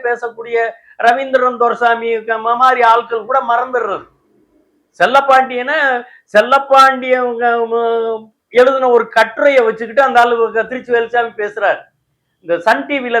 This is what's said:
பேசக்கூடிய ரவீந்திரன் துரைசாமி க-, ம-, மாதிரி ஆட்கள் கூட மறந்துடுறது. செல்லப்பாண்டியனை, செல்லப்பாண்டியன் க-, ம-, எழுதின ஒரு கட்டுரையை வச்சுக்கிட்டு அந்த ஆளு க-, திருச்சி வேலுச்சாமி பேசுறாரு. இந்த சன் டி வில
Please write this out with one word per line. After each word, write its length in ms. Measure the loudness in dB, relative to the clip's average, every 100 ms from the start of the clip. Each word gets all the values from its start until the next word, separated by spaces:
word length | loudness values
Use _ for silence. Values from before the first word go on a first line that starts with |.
பேசக்கூடிய 540 | -4 -4 -6 -12 -6 -4 -4 -6 _ -2
ரவீந்திரன் 540 | 0 0 0 0 0 0
துரைசாமி 540 | -2 0 0 0 -2 -4
க-, 140 | -4 -4
ம-, 180 | -2 0
மாதிரி 260 | 0 2
ஆட்கள் 460 | 2 2 0 -6 -4
கூட 120 | -2
மறந்துடுறது. 640 | 0 -2 -2 -4 -4 -8 -12 _ _ _ _ _ _ _ _ -2
செல்லப்பாண்டியனை, 760 | 2 2 4 2 2 -4 -4 -2 -2 -2 -6 _ _
செல்லப்பாண்டியன் 1000 | 0 2 2 4 6 6 4 0 0 0 -2
க-, 140 | -2 0 -2
ம-, 520 | -2 -2 -2 -4 -6 -10 _ _
எழுதின 360 | 2 2 2 2
ஒரு 180 | 2 2
கட்டுரையை 540 | 0 0 0 2 2
வச்சுக்கிட்டு 380 | 2 -2 -4 -2
அந்த 180 | 2 4
ஆளு 300 | 2 2 0
க-, 140 | -2 -4
திருச்சி 260 | -8 -4
வேலுச்சாமி 400 | -2 -2 -2 -4 -6
பேசுறாரு. 440 | -8 -4 -2 -2 -6 _ _ _ _ _ -6
இந்த 80 | -2
சன் 280 | 0 0 -2
டி 100 | -6
வில 180 | -4 -2